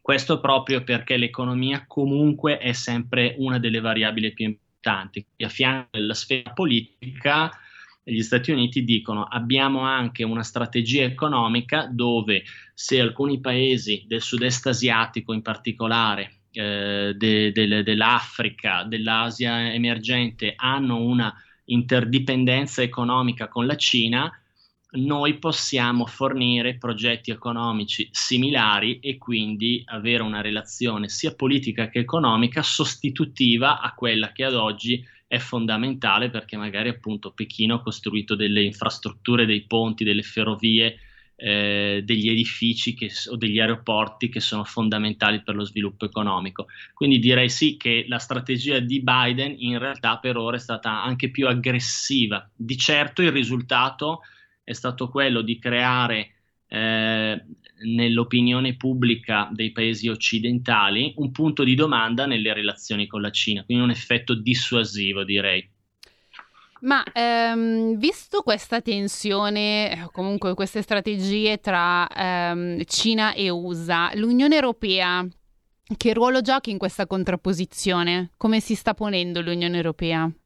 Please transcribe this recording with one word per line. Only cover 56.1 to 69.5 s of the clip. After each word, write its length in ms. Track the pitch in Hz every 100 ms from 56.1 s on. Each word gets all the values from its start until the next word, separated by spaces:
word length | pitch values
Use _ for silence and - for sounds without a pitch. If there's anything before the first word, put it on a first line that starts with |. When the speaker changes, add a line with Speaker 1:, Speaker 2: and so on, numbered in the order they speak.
| 110 104 _ _ _ _
Speaker 1:
eh, 760 | 110 110 110 110 110 110 107 - - _ _
nell'opinione 920 | 110 117 120 117 120 123 123 123 131 127
pubblica 720 | 127 131 123 113 - 107 104
dei 220 | 110 110
paesi 340 | 117 113 107 113
occidentali 1080 | 110 - 113 117 123 123 110 101 101 139 -
un 140 | 143
punto 340 | 135 156 147 127
di 100 | 131
domanda 500 | 156 123 113 117 139
nelle 280 | 117 107
relazioni 540 | 107 104 - - 104 101
con 120 | 107
la 100 | 104
Cina, 360 | - - 101 92
quindi 180 | 120
un 60 | 123
effetto 440 | 120 - 120 120
dissuasivo, 920 | 117 110 127 - 120 107 101 98 98 98
direi. 440 | 101 98 92 - _ _ _ - _ _ - - _ _ -
Speaker 2:
Ma, 220 | 254 277
ehm, 920 | - 240 233 233 233 226 226 226 226 220
visto 440 | 285 - - 403
questa 380 | - - - 233
tensione, 1120 | 233 202 202 - 208 196 208